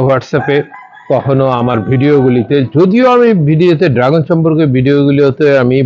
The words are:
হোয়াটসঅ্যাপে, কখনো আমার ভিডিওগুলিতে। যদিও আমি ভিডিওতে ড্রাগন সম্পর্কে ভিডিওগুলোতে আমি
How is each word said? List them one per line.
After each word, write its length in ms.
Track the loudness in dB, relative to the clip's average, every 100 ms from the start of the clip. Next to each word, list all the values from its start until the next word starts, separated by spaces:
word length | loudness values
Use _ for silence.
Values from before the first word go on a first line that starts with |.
| 0
হোয়াটসঅ্যাপে, 520 | -2 -2 -6 -2 -4 -4 -16 -20 -20 -4
কখনো 340 | -4 -2 -2 0 -2
আমার 180 | -2 -4 -2
ভিডিওগুলিতে। 640 | -2 2 2 2 0 0 -2 -2 0
যদিও 300 | 0 2 2 2
আমি 140 | 2 2 0
ভিডিওতে 360 | 0 0 0 0 0
ড্রাগন 240 | 0 0 0
সম্পর্কে 360 | 0 0 0 0 0
ভিডিওগুলোতে 720 | 0 0 0 2 0 0 0 2
আমি 140 | 2 0